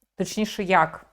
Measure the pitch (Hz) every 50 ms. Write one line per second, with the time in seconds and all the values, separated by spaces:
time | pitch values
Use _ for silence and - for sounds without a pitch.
0 | _ _ _ - - - - 214 214 214 - - 202 175 190 170 160 160 - -
1 | - _